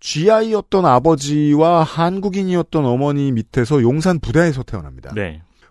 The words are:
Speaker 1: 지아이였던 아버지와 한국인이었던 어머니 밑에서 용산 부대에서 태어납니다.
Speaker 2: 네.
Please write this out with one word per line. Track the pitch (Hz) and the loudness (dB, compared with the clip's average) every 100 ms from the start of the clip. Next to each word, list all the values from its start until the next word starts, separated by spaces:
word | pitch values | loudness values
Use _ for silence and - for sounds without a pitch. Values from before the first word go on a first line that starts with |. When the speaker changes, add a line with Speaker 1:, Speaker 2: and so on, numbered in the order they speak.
Speaker 1:
지아이였던 | - 151 196 220 220 208 - 196 165 | -10 0 2 2 2 -4 -2 0 4
아버지와 | 127 156 151 139 151 147 147 165 170 | 4 4 0 0 0 2 4 4 2
한국인이었던 | 160 160 170 190 196 190 185 180 156 160 | 0 -2 -4 -2 -4 -4 -2 -2 -2 -2
어머니 | 131 123 143 143 139 | 0 0 0 -2 -2
밑에서 | 117 - 131 120 147 | -2 -4 -2 0 2
용산 | 117 151 180 165 | 2 2 0 -2
부대에서 | - 147 170 131 | 0 0 2 -2
태어납니다. | - 101 71 64 65 | -8 -10 -12 -16 -12
Speaker 2:
네. | 104 92 78 - _ _ | -8 -8 -10 -20 _ _